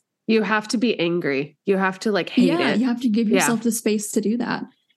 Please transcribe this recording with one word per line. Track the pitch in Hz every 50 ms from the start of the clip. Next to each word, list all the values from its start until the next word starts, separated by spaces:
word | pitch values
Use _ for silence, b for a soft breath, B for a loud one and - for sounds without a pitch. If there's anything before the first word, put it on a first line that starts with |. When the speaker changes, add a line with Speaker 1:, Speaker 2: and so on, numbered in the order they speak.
| _ _ _ _ _
Speaker 1:
You | - 220 220
have | 214 190 220 214 214 -
to | - 220
be | 220 233 185 -
angry. | 165 175 170 175 156 147 139 135 147 147 - _ -
You | - 196
have | 185 190 185 185 190
to, | - 226
like, | 202 185 160 -
hate | - - 247
Speaker 2:
Yeah, | - 320 339 - 254 196
Speaker 1:
it. | 208
Speaker 2:
you | 254
have | 254 240 240
to | 254 247
give | 208 233 233 202
Speaker 1:
Yeah. | 226
Speaker 2:
yourself | 190 165 - 233 226
the | - 233
space | 220 - - 220 214 214 208 -
to | - 226
do | 214 202 220
that. | 233 - - - - - - _ _ _ _ _